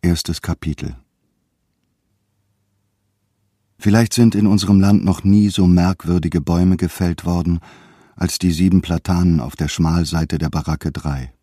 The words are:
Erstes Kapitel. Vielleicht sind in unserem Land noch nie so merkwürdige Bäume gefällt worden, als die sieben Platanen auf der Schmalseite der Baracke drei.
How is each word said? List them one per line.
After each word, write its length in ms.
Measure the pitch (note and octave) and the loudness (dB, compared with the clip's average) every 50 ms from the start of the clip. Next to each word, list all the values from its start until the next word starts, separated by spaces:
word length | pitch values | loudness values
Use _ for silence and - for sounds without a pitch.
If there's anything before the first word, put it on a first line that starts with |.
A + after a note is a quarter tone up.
| - F2 | 2 0
Erstes 300 | F2 D#2+ - - E2+ - | 0 0 -2 -6 -8 -8
Kapitel. 560 | - - E2 - - E2 D2 - - C2+ C#2 B1 _ _ _ _ _ _ _ _ _ _ _ _ _ _ _ _ _ _ _ _ _ _ _ _ _ _ _ _ _ _ _ _ _ _ _ _ _ _ _ _ _ _ _ _ _ _ _ _ _ _ _ _ _ _ _ _ | -6 -8 -8 -6 -6 -8 -8 -8 -8 -12 -12 -14 _ _ _ _ _ _ _ _ _ _ _ _ _ _ _ _ _ _ _ _ _ _ _ _ _ _ _ _ _ _ _ _ _ _ _ _ _ _ _ _ _ _ _ _ _ _ _ _ _ _ _ _ _ _ _ _
Vielleicht 340 | - G#2 G2+ A2+ A#2 A2 | -2 2 4 4 2 2
sind 240 | - - A#2+ A2+ G#2 | 2 4 4 4 4
in 100 | G2+ G#2+ | 2 2
unserem 360 | G#2 G2+ G2+ F#2+ F#2 G2+ G2 | 2 2 2 2 4 4 4
Land 240 | F#2+ G2 G#2 G#2 - | 6 4 4 2 2
noch 180 | F#2 F#2 - - | 0 -2 0 2
nie 240 | F#2+ G2 G#2 G#2 G#2 | 2 4 4 4 2
so 200 | F#2 - F#2 F2+ | 2 2 2 4
merkwürdige 760 | F2+ F2 F2 F2+ F#2 - - D#2 F2 F2+ E2 F2 D#2 F2 | 4 4 2 0 -2 -4 -4 -2 -2 0 0 -2 -4 -4
Bäume 340 | D2 - F2 E2+ F2+ F#2 F#2 | -2 0 0 2 2 2 2
gefällt 480 | E2+ - E2+ - - F#2+ F2 E2+ - - | 0 -2 -4 -4 -4 -4 -4 -4 -4 -4
worden, 380 | E2+ F2 F2 E2+ E2+ E2+ E2+ - - - - - - _ _ _ _ _ - | -4 -4 -2 0 -2 -2 -4 -4 -10 -20 -20 -20 -20 _ _ _ _ _ -6
als 200 | - F2 - - | -6 -4 -4 -2
die 140 | - F#2 | -2 -2
sieben 300 | E2 D2+ F#2 F#2+ F2+ F#2 | 0 2 0 2 2 2
Platanen 580 | - - F2 E2 _ - F#2 F2 F2+ F2+ E2+ D#2 | 0 0 -6 -4 _ -2 -2 2 2 2 2 2
auf 160 | A#1+ C2+ - | -2 -4 -6
der 140 | - D#2+ D2 | -6 -6 -6
Schmalseite 680 | - - E2 D#2+ E2 F2 E2+ D2 E2+ E2 D#2+ D2+ - D#2 | -2 -2 -2 0 0 0 -2 -2 -2 -4 -4 -2 -4 -4
der 120 | D#2+ D2+ | -4 -4
Baracke 420 | - D#2+ D#2 - D#2 - - E2 | -4 -4 -4 -4 -6 -4 -6 -8
drei. 400 | C#2+ - - D#2 C#2+ C2+ B1+ A#1+ - _ | -8 -6 -6 -6 -6 -6 -8 -12 -16 _